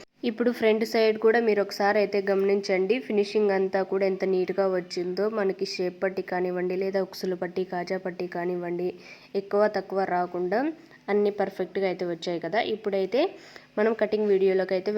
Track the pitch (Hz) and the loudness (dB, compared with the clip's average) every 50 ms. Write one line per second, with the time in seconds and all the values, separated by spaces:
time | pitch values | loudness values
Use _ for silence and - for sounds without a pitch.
0 | - - _ _ - 240 - - 240 247 233 - 233 220 214 220 226 220 - 226 | -12 -20 _ _ -4 -4 0 2 0 0 2 2 4 4 4 4 2 0 2 4
1 | 220 220 214 214 226 220 220 240 233 220 208 202 196 202 - - 202 202 214 214 | 4 4 4 4 4 4 4 4 4 4 2 2 2 -2 0 0 2 4 4 4
2 | 202 196 208 202 196 202 196 196 196 202 196 202 202 - 190 185 190 190 233 262 | 2 2 0 0 0 2 2 2 4 2 2 2 0 0 0 2 2 2 0 0
3 | 254 - 214 202 208 208 - 214 214 202 190 190 190 190 - 190 190 190 196 196 | 0 0 0 0 0 2 2 2 2 4 4 2 2 2 0 0 0 0 0 0
4 | 196 190 190 185 196 190 185 185 180 185 185 196 190 190 185 180 180 180 - 185 | 2 0 0 0 0 0 2 0 0 0 0 0 0 2 0 -2 -4 -4 -6 -6
5 | 175 185 180 190 202 220 220 214 196 196 190 - 196 - - - 180 180 180 - | -4 -4 -2 -2 -2 -2 0 0 -2 -2 -2 -2 -4 -6 -4 -4 -4 -4 -4 -2
6 | 196 190 190 190 185 - 185 180 185 180 180 180 180 180 185 185 190 190 190 196 | -4 -4 -2 -4 -6 -4 -2 -2 -2 -2 -2 -2 -2 -2 -2 -2 -2 -2 0 -2
7 | 185 185 - - - 185 180 180 180 175 180 196 185 - 180 175 175 180 190 185 | -2 -2 -6 -6 -4 -4 -4 -4 -4 -6 -4 -4 -4 -4 -4 -6 -4 -4 -4 -4
8 | 185 185 180 185 180 175 - 175 175 180 180 175 175 170 175 175 180 180 180 - | -4 -6 -6 -6 -6 -6 -4 -4 -4 -4 -4 -4 -4 -4 -4 -4 -4 -4 -6 -8
9 | - - - - - - - 196 196 - 202 202 214 208 208 196 190 - 190 196 | -14 -20 -20 -20 -14 -8 -6 -6 -4 0 2 2 4 4 2 -2 -6 -4 -4 -2
10 | 190 180 180 180 180 180 180 175 180 180 196 233 277 320 311 - - - - - | -2 0 0 -2 -2 -2 -2 -4 -2 0 0 0 -2 -2 -6 -8 -14 -20 -20 -12
11 | - - 202 208 202 202 202 - 190 196 - - 185 180 - 202 196 185 180 185 | -4 0 2 2 2 2 0 0 -2 -4 -2 -6 -6 -4 -2 -2 0 0 -2 -2
12 | 185 175 170 170 - 180 175 160 170 165 185 226 - - 214 208 - 202 196 196 | -4 -4 -4 -4 -4 -4 -4 -4 -4 -2 -2 0 0 0 -2 -4 -4 -2 -2 -2
13 | 190 190 - 262 339 381 - - - - - - - - - 214 214 220 233 226 | -2 0 2 2 0 0 -2 -8 -18 -20 -20 -20 -18 -8 -2 0 2 2 2 0
14 | 214 202 214 208 214 208 196 190 190 190 185 190 185 185 190 180 185 208 214 | -2 0 0 0 2 4 4 4 4 4 4 2 2 0 0 -2 0 0 0